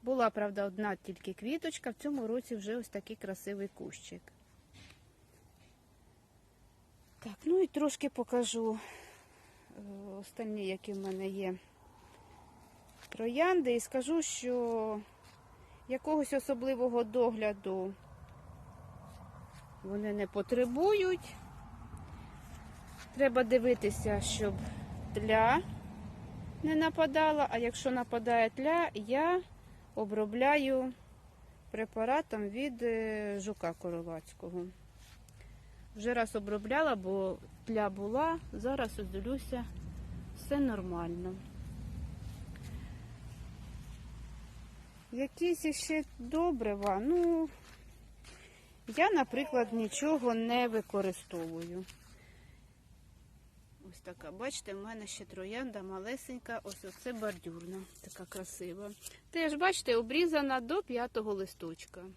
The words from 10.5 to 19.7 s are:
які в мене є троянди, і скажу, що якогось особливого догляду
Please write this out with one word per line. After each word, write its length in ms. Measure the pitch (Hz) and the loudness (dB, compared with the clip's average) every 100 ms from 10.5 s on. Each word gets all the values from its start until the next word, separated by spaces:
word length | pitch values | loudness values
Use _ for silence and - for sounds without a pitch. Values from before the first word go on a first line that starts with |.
| 214 190 | -4 -4
які 260 | 190 - | -4 -6
в 40 | 196 | -6
мене 300 | 190 190 190 | -4 -4 -4
є 280 | 196 190 185 - - - - - - - - - - - - - - - | -2 -4 -4 -10 -20 -20 -20 -20 -20 -20 -20 -20 -20 -20 -20 -20 -20 -16
троянди, 640 | - 226 240 339 359 254 | -4 0 4 6 6 6
і 60 | 240 | 2
скажу, 420 | - 269 247 330 | 2 -2 2 2
що 760 | 302 - 247 247 240 226 220 214 208 - - - - - - - - | 2 -2 0 0 2 0 0 -2 -6 -20 -20 -20 -20 -20 -20 -20 -6
якогось 460 | 254 - 311 277 | -4 2 2 4
особливого 680 | 277 - 262 254 262 247 240 | 2 2 0 2 4 4 4
догляду 880 | 226 240 240 220 214 202 190 190 185 196 - - - - - - - - - - - - - - - - - | 2 4 4 4 0 0 -2 -2 -2 -6 -14 -18 -18 -18 -18 -18 -18 -18 -18 -16 -16 -16 -16 -16 -18 -18 -18